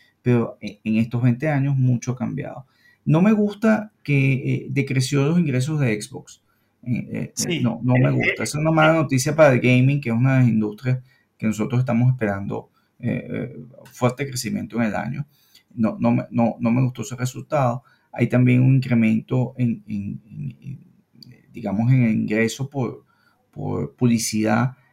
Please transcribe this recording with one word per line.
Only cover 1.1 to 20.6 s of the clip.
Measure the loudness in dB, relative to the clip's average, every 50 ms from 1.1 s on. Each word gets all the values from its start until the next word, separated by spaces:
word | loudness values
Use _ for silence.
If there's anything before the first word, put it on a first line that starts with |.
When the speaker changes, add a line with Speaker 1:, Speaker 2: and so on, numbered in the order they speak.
| -2 0
Speaker 1:
veinte | 2 2 2 2 0 -2
años | 0 0 0 0 0
mucho | 2 2 2 0 0 -2 -6 -6
ha |
cambiado. | -6 -6 -6 -6 -6 -8 -10 -12 -16 -18 _ _ _ _ _ _ _ -8
No | -4 0 2
me | 2 4 2
gusta | 2 0 -2 -2 0 2 2 2 0 -2 -8 _ _
que, | -4 -2 0 2 2 2 0
eh, | 0 -2 -2 -4 -4 -4 -4
decreció | -4 -2 -2 0 0 -2 -2 0 0 0 0
los | 2 2 2
ingresos | 0 0 0 -2 -2 -2 -2 -2
de | 0 0 -2 -2
Xbox. | -6 -10 -14 -18 -20 -20 -20 _ _ _ _ _ _ _ _ _
Eh, | -6 -6
eh, | -4 -4 -6 -6
eh, | -8 -8 -8 -8 -8
Speaker 2:
Sí. | -6 -4 -4 -2 -2
Speaker 1:
no, | -2 -2 -2 -2 0
no | 2 2
me | 4 4
Speaker 2:
Eh, | 2
Speaker 1:
gusta. | 2 0 0 -2 -2 -4 -6
Speaker 2:
eh, |
Speaker 1:
Es | -6 -4
una | -2 0 2
mala | 4 4 4 4 4
Speaker 2:
eh. |
Speaker 1:
noticia | 2 2 0 0 -2 0 2 4
para | 6 6 6 6
el | 4
gaming, | 4 4 4 4 4 4 2 0
que | 0 -2
es | 0
una | 2 2 2 4
de | 4
las | 4 4
industrias | 4 2 0 -2 -4 -6 -4 -4 -4 -4 -6 _ _ _ _ _ _
que | -6 -4
nosotros | -4 -2 -2 -4 -2 0 -2
estamos | 0 0 0 2 2 2
esperando, | 2 0 -2 -4 -4 -4 -6 -8 -8 -8 -10 _ _ _ _ _ _ -8
eh, | -6 -4 -4 -6 -6 -8
eh, | -8 -8 -8 -8 -10 -14 -18 -20 -20 -20 -20 -20
fuerte | -6 -2 -2 -2 -2 -4 -8
crecimiento | -8 -8 -8 -6 -6 -6 -6 -6 -6 -4
en | -2 -2
el | -2 -2
año. | -4 -6 -6 -8 -8 -10 -12 _ _ _ _ _ _ _ _ -4
No, | -2 -2 -2 -2 0
no | 0 0
me, | 0 0 -2 -4
no, | -2 0 0 0 0 -2
no | -2 0
me | 0 2
gustó | 0 0 -2 -6
ese | -10 -10 -8
resultado. | -8 -8 -8 -8 -10 -8 -4 -2 0 0 0 -2 -4 -10 _ _ _ _ _
Hay | -4 -2 0
también | 2 2 4 4 4 4 4
un | 6 4 4
incremento | 4 2 2 2 2 4 4 2 0 0 -2 -2 -2 -2 -2 -2
en, | -2 -2 -2 -2 -4 -8
en, | -8 -8 -8 -6 -8 -10 -12 -14
en, | -16 -12 -10 -10 -10 -12 -12